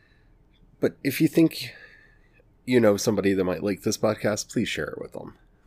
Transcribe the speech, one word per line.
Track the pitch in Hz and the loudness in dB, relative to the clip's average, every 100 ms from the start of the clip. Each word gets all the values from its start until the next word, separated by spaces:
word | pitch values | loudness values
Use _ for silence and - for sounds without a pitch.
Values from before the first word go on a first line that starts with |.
| _ _ _ _ _ _ _ - | _ _ _ _ _ _ _ -4
But | 131 - | -4 -2
if | - 127 | -6 0
you | 156 | 2
think | - 160 - 123 - - - _ _ _ _ _ _ - | 4 2 2 -14 -16 -20 -20 _ _ _ _ _ _ 2
you | 123 | 4
know | 110 101 | 6 4
somebody | - 101 98 95 | 2 0 2 2
that | |
might | 90 85 | 0 -2
like | 92 95 | -4 -4
this | - 104 | -4 -2
podcast, | 113 107 113 107 - | -2 -2 -2 -4 -4
please | - 101 | -4 -4
share | - - | -4 -8
it | - | -8
with | - | -14
them. | - - - _ _ | -14 -16 -20 _ _